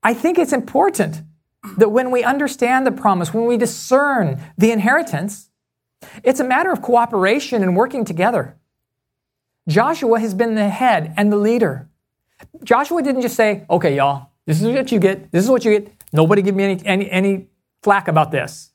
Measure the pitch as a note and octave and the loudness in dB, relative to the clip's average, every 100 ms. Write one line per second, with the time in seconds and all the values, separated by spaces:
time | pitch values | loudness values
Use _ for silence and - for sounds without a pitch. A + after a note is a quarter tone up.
0 | A3 A#3 D#4+ F4 D4+ C4+ B3+ C4+ G4 - | -2 0 0 0 0 -2 -2 0 0 0
1 | D#3+ D#3 - _ _ _ G3+ G3 G#3+ G#3+ | -4 -4 -16 _ _ _ -14 2 2 4
2 | B3+ B3 A#3+ C#4 C#4+ - A#3+ C4 C4 C4 | 0 0 0 0 -2 -2 0 2 0 0
3 | G#3+ F#3 E3 G#3+ A#3 A#3+ A#3 - - C4 | 0 0 -2 -2 0 0 -2 -4 0 2
4 | C#4+ C4+ E3+ B2+ - - G#3+ A3+ G3+ C#4+ | 2 0 -2 -4 -10 0 2 2 2 2
5 | E4+ D3 F#3+ - - _ _ _ _ _ | 0 -6 -6 -10 -20 _ _ _ _ _
6 | - - - C4 B3+ B3+ F#4 F4 - A#3+ | -20 -4 -2 0 0 0 0 -2 0 2
7 | A#3 G#3+ F#3+ B3 C#4+ A#3 F#3 F3+ B3+ C4+ | 2 0 0 0 -2 -2 0 0 0 -2
8 | A3 E3 F#3+ A#3 C3 - _ _ _ _ | -6 0 0 0 -4 -10 _ _ _ _
9 | _ _ _ _ _ _ - D#3+ B3 D#4+ | _ _ _ _ _ _ -2 2 2 0
10 | B3+ A#3 A3 F#3+ A#3 A3 G#3 F#3+ B3+ G3 | 2 2 0 -2 -2 0 -2 0 2 2
11 | D#3 D#3+ G#3 G#3 G#3 A#3 G#3 C3 - _ | 0 0 2 2 2 2 0 -2 -10 _
12 | _ _ _ _ - - - A#3 C#4+ E4+ | _ _ _ _ -20 -20 0 0 2 -2
13 | C#4+ C4 B3 - A3 G3+ - E3+ E3+ C#3 | -2 -2 -2 0 0 0 -2 0 0 2
14 | C#3 C#3 - _ - D#3+ D#3 E3+ E3+ A3+ | 0 -2 -8 _ -2 0 0 0 0 0
15 | F#3+ F#3+ - E3+ G#3 B3+ A3+ G#3 G3+ _ | 0 -4 -4 -2 0 0 2 0 -2 _
16 | - D3+ D#3+ G3+ F#3+ F#3+ G3 F#3 F3 F#3+ | -6 0 2 2 0 0 -2 -2 -2 -4
17 | G3 F#3+ G3 G3 - _ _ _ - G3 | -2 -2 -2 -2 -8 _ _ _ 0 0
18 | F#3+ D#3+ D3+ E3 D#3+ - - | 2 0 0 -2 -6 -12 -20